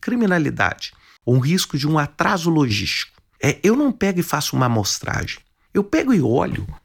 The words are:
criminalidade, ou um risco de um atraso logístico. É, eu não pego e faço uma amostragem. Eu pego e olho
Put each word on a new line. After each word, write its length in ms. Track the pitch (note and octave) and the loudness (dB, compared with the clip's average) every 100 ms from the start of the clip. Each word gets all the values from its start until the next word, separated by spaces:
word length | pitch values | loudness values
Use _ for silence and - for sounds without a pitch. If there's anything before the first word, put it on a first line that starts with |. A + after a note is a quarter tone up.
criminalidade, 880 | - A#3+ G#3 F3+ C#3+ - G2 - - - _ _ | -4 0 2 2 0 0 -2 -4 -12 -18 _ _
ou 120 | - B2+ | 0 2
um 40 | |
risco 380 | C3 F3+ - D3 | 2 0 0 -4
de 100 | D3 | 0
um 100 | D#3 | 0
atraso 520 | C#3+ - E3+ G3 E3+ | -2 -2 -2 0 2
logístico. 640 | D#3+ C3 G2+ F#2 - - _ _ _ | 2 2 0 -4 -6 -8 _ _ _
É, 160 | D3 - | -2 2
eu 120 | G3 | 2
não 160 | B3 C#4+ | 2 2
pego 300 | - G3 F3 | 0 0 0
e 20 | |
faço 320 | E3+ D3+ - | -2 -4 -2
uma 120 | C3 B2+ | 0 0
amostragem. 720 | A2+ G2+ - - - - - - _ _ | 0 -2 -4 -6 -6 -6 -10 -18 _ _
Eu 100 | - | -4
pego 300 | G3+ D#4+ C#4+ | 0 0 2
e 80 | G#3+ | 2
olho 460 | A#2 B2+ - - F#2+ - | 4 2 0 -4 -8 -14